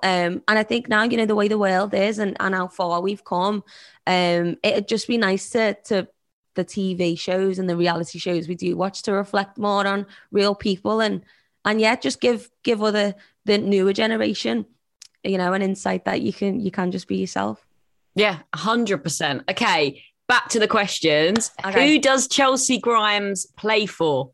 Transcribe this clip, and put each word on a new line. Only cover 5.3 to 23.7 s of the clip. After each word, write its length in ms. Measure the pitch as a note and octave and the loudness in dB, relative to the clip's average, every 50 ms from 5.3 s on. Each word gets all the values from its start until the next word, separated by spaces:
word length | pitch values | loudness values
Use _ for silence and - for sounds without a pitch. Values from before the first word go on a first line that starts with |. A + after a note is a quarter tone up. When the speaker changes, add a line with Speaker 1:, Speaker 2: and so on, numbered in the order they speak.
| F#3+ G3 - - | 0 -2 -2 -2
Speaker 1:
to, 240 | - A3+ A3 G3+ G3+ - - | 0 0 0 0 -2 -4 -4
to 220 | - G#3+ F#3 - - _ _ _ _ _ _ _ _ - | -2 -2 -2 -2 -4 _ _ _ _ _ _ _ _ -6
the 80 | F#3+ F3 | -6 -6
T 320 | - - G#3 F#3+ F#3 F3+ | -4 -4 -4 -2 -2 -2
V 200 | F3+ F3+ E3+ E3+ | 0 -2 -2 -2
shows 440 | - - F#3 F3+ F#3 F#3+ F#3+ F#3 F#3 | -2 -4 -2 -2 0 0 0 0 -2
and 100 | F#3 F3+ | -2 -2
the 80 | E3+ | 0
reality 400 | F3 F3 F3 E3+ E3 E3+ - - | 2 2 0 0 -2 -4 -8 -10
shows 300 | E3 - F3+ F3 E3 E3 | -8 -4 -2 -2 -2 -4
we 80 | E3 F3 | -6 -6
do 200 | E3+ - - E3+ | -6 -4 -4 -2
watch 280 | E3+ F#3 G3 - - - | -2 -4 -4 -6 -6 -4
to 80 | A3 | -2
reflect 480 | G3 G3 G3 - - G3+ G3 G3 - - | -2 -2 -2 -2 -2 -2 -2 -4 -6 -4
more 260 | G#3 G#3 G3 G3+ G3 | -2 0 0 0 0
on 220 | G3 G3 G3+ G3 G3 - - - - | 0 -2 -4 -6 -8 -14 -20 -10 -4
real 240 | - G3+ G3 G#3 G3+ | 0 0 2 2 0
people 440 | - - G#3 F#3 F#3 - G#3+ A3 A3 | -2 -2 -2 -2 -2 -2 -2 0 0
and, 220 | A3 G#3 F#3+ F3 - _ _ _ _ _ _ _ - | 0 -2 -2 -6 -10 _ _ _ _ _ _ _ -2
and 160 | G#3 G#3+ A3 | 0 2 2
yeah, 160 | A3 A3 B3+ | 2 2 2
just 240 | - - C4+ - - | 0 -2 -4 -2 0
give, 300 | - A#3+ A#3 G3+ - - _ _ - | 0 0 0 0 -4 -14 _ _ -2
give 180 | B3 A3+ G#3 | 0 0 2
other, 320 | G#3+ G#3+ G3+ G#3 G3+ G3+ G3 - - _ _ _ - | 2 0 2 2 0 -2 -4 -6 -14 _ _ _ 0
the 140 | G#3+ G3+ G#3 | 0 2 2
newer 340 | A#3+ G3+ G3+ F#3+ F#3 G3 G3 | 2 2 2 4 4 2 2
generation, 720 | A3 A3 A3 A3+ A3 G#3+ G#3+ G3+ - - A3+ A#3 A3+ G#3 - _ _ _ _ _ - - _ _ _ - | 2 0 0 0 0 0 -2 -2 -2 -4 -4 -2 -4 -6 -8 _ _ _ _ _ -20 -20 _ _ _ -4
you 140 | G3 F#3+ | -2 -2
know, 160 | F3+ F3+ F3+ F#3+ | 0 0 0 0
an 80 | G3 | 0
insight 440 | F#3+ F#3+ F#3+ - - G3 F#3+ F#3 - | 0 -2 -2 -2 -2 -4 -2 -2 -2
that 160 | F#3+ F#3+ - | -2 -2 -2
you 120 | - G#3 - | -2 -4 -4
can, 260 | - G3+ G3 F#3+ - | -2 -2 -2 -2 -2
you 120 | G#3 F#3 | -4 -4
can 200 | - G3 F3+ F3+ | -4 -2 -4 -2
just 160 | F#3+ F#3 - | -4 -6 -6
be 100 | - F#3+ | -4 -4
yourself. 500 | F#3+ F#3+ F3+ - G3 G3 G#3+ G#3+ - _ _ _ _ _ _ _ _ _ _ - | -4 -4 -4 -4 -4 -4 -4 -6 -10 _ _ _ _ _ _ _ _ _ _ -2
Speaker 2:
Yeah, 240 | G3 G#3 G#3 E3+ D3+ - _ | 0 0 0 0 -4 -10 _
a 60 | - | -10
hundred 460 | D3+ F3+ A3 A#3 A#3+ A#3 G3+ F#3+ - - | -4 -2 0 0 0 0 0 -2 -2 -4
percent. 400 | E3 - - E3 C#3+ C#3 - - | -4 -4 -2 -2 -2 -4 -4 -4
Okay, 560 | - F#3+ - A#3 G#3 F3+ D#3 D3 C3 - - - - _ _ _ | -4 -2 0 2 2 2 2 2 0 -2 -6 -16 -20 _ _ _
back 220 | - B3 A#3 - - | 2 2 2 2 0
to 100 | - A3 | 0 0
the 80 | G#3+ | 2
questions. 840 | G#3+ A3 G#3+ G3+ F#3 - - D#3+ D#3 D3 D3+ D#3+ F3+ G#3+ A3+ - - - - - | 2 2 0 0 0 -2 0 2 2 4 4 4 2 2 0 -2 -4 -8 -8 -4
Speaker 1:
Okay. 300 | G3 F#3+ A#3 C4+ D4+ D#4 | 0 2 4 4 6 4
Speaker 2:
Who 60 | - | 4
does 280 | - C4+ C4+ C4 C4 | 4 4 2 2 0
Chelsea 520 | - - C#4+ C4+ C4 C4 B3+ - - B3 - | 0 2 2 4 4 2 2 0 0 0 0
Grimes 680 | - A#3 A#3 A3 G#3+ G#3 G#3 G3+ G3+ G3+ G3 F#3 - - _ | 0 2 2 2 2 2 0 0 -2 -2 -4 -6 -8 -10 _
play 280 | - G3+ G#3+ | -6 -2 0